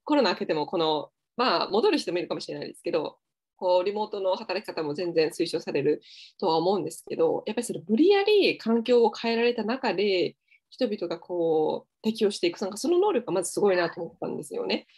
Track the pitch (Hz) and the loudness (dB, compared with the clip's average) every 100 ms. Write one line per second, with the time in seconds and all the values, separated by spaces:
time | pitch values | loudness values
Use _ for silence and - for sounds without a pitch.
0 | - 294 214 208 208 160 151 185 160 151 | 0 2 2 0 -2 -2 -2 0 0 0
1 | - _ _ - 247 170 - 202 370 294 | -4 _ _ -2 0 0 0 2 2 2
2 | 196 175 156 160 - 147 143 - - 165 | 0 -4 -4 -6 -6 -10 -10 -10 -4 -4
3 | 147 - _ _ _ _ 185 180 185 208 | -4 -10 _ _ _ _ 0 2 2 -2
4 | 208 208 185 196 220 190 - 175 151 147 | -4 -2 -2 -2 -4 -6 -6 -6 -4 -4
5 | 175 165 156 - 165 160 - 151 147 151 | -2 0 0 0 -4 -4 -4 -2 0 -2
6 | - - - - 156 165 175 202 156 - | -6 -20 -20 -4 0 2 2 0 -2 -10
7 | - 165 160 175 - 226 233 165 160 220 | -8 0 0 0 -4 -6 -6 -8 0 4
8 | 339 403 403 415 247 156 226 233 226 240 | 6 6 4 4 4 0 0 0 4 4
9 | 233 233 233 226 240 240 208 262 233 180 | 4 2 -2 2 2 0 -2 -2 -2 0
10 | 208 185 165 - _ _ _ - 247 214 | 2 2 0 -4 _ _ _ -4 -2 -2
11 | 170 170 - 180 165 160 156 160 - _ | -6 -8 -6 -2 2 2 0 -2 -8 _
12 | 220 220 202 - 175 - 190 208 269 349 | -4 0 0 0 -2 -2 -6 -4 0 2
13 | 415 302 190 180 180 - 202 180 170 180 | 4 0 -2 -2 -2 0 2 2 0 -4
14 | 170 - 160 - 160 - 190 208 - | -12 -10 -8 -8 -8 -6 -4 -4 -6